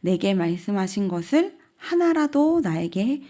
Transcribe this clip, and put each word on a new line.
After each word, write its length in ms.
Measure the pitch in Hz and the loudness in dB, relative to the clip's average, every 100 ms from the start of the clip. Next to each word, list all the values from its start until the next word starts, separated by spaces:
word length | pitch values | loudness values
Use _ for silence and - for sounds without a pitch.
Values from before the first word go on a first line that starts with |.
"내게 320 | 175 180 196 | -2 0 2
말씀하신 760 | 196 170 180 - 202 190 202 190 | 0 0 -2 -2 -2 -2 -2 -2
것을 500 | 175 170 302 381 - _ _ | -4 0 0 0 -4 _ _
하나라도 840 | - 349 339 320 294 285 302 339 | -4 2 2 2 2 2 2 2
나에게 640 | 185 160 170 180 226 285 - | 0 -2 -2 -2 -2 -2 -6